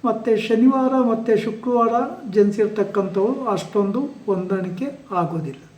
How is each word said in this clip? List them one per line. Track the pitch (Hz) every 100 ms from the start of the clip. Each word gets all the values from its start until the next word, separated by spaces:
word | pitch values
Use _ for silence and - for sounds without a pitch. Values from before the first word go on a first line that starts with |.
ಮತ್ತು | 240 226 240 220 -
ಶನಿವಾರ | 226 262 269 262 262 240
ಮತ್ತು | 226 - 214
ಶುಕ್ರವಾರ | 220 214 247 240 226 233 285 - 247
ಜನಿಸಿರ್ತಕ್ಕಂಥವ್ರು | 202 202 226 202 214 202 202 185 190 208 269 247
ಅಷ್ಟೊಂದು | 190 - 208 196 226 285 - -
ಹೊಂದಾಣಿಕೆ | 185 185 190 185 180 277 - -
ಆಗೋದಿಲ್ಲ. | 185 165 165 135 131 -